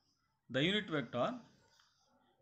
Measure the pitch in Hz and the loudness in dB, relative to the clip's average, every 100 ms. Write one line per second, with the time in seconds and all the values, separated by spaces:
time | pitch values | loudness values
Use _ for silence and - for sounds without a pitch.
0 | _ _ _ _ - 131 165 208 190 151 | _ _ _ _ -6 0 2 2 0 -2
1 | 120 120 165 240 - - _ _ _ _ | -2 0 -2 -2 -12 -20 _ _ _ _
2 | _ _ _ _ | _ _ _ _